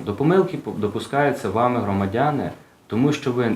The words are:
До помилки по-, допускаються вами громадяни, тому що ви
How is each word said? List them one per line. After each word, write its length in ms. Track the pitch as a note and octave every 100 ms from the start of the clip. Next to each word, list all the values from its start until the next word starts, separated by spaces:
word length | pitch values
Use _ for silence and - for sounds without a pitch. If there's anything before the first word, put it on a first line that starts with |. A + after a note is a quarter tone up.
| -
До 60 |
помилки 440 | G2+ C#3+ F#3 F#3 -
по-, 140 | -
допускаються 760 | E2+ G#2 A2 - C#3 C#3+ B2+ G#2
вами 320 | G2 B2 B2
громадяни, 720 | G#2 G2 G2 A2 D3 C#3+ F2 - - _ -
тому 260 | A2 C#3+
що 200 | D3 C3
ви 180 | A#2+ A#2